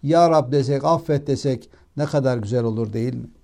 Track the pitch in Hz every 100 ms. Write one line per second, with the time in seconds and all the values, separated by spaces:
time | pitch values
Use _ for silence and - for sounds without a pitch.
0 | 139 170 170 160 127 143 131 139 147 165
1 | - 147 147 135 143 127 - _ _ -
2 | 147 151 131 123 104 123 117 110 110 110
3 | 120 123 113 _